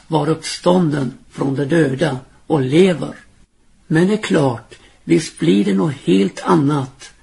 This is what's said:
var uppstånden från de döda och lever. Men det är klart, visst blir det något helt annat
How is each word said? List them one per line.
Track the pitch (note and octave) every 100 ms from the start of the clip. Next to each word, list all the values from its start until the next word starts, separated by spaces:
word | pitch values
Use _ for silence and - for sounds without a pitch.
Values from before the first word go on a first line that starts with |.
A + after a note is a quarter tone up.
| -
var | D#3 D3
uppstånden | D#3+ - - F3 F#3 E3 D3 C3 - -
från | - C#3 C3+
de | C#3
döda | E3+ C#3+ C3+ D#3+ C3 - _ -
och | D#3
lever. | C3 D#3 F#3+ D#3 - - - _ _ _ _ _ -
Men | D#3 F#3
det |
är | G#3+
klart, | - F3+ C#3 A#2 - - - _
visst | - E3 D#3 -
blir | D#3+ G3 G3
det |
något | G3 E3+ B2
helt | - F#3+ G3 -
annat | - E3 C#3 D3 C3+ - - -